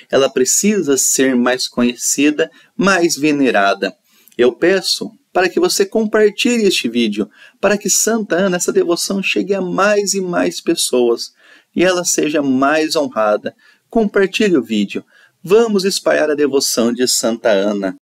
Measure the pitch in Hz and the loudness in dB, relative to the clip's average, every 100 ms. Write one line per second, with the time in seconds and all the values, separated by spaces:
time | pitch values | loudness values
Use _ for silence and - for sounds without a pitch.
0 | - 135 135 127 127 - 202 208 143 135 | -2 0 2 2 0 2 2 0 0 0
1 | - - 135 127 123 123 - - 120 123 | 0 0 2 2 0 0 -4 -2 -2 -2
2 | - - 147 147 160 - _ - 185 185 | -4 0 0 0 -4 -8 _ -2 0 2
3 | 170 156 151 143 131 104 98 98 95 - | 0 0 0 2 2 2 2 0 -4 -8
4 | _ _ _ - 123 120 170 190 - - | _ _ _ 0 0 2 0 0 0 -4
5 | - - _ - 359 - 180 - 196 220 | -6 -14 _ -2 0 0 0 0 -2 -2
6 | 214 214 214 208 247 240 202 175 165 117 | 0 2 2 2 0 2 2 0 -2 0
7 | - 101 - _ - _ 196 208 208 - | -2 -2 -6 _ -20 _ -2 0 -2 -2
8 | - 226 202 165 196 175 - 190 175 170 | 0 -2 -2 -2 0 -2 -2 0 0 0
9 | - 196 190 - 190 196 185 175 202 208 | -2 -4 -4 -2 -2 -2 -2 0 0 0
10 | 202 190 185 175 180 - - 165 - 127 | 0 -2 -4 -2 -2 -4 -4 -2 0 0
11 | 120 117 - _ _ - _ - 180 180 | 2 0 -4 _ _ -20 _ -2 0 0
12 | 175 - 156 151 143 127 139 156 156 160 | -2 -2 -2 -2 0 0 2 0 0 -2
13 | 139 113 107 104 113 - _ _ _ - | -4 -2 0 0 -4 -12 _ _ _ -2
14 | 214 208 190 - 214 165 - 110 101 - | 0 0 0 0 2 2 0 -2 -2 -6
15 | - _ _ _ 160 214 233 208 190 - | -12 _ _ _ 2 2 4 0 0 -2
16 | - 151 151 147 147 135 - - 117 117 | 0 0 0 0 0 0 -2 0 0 0
17 | 127 - 120 113 123 98 101 101 95 90 | -2 0 -2 -2 0 2 0 -2 -4 -8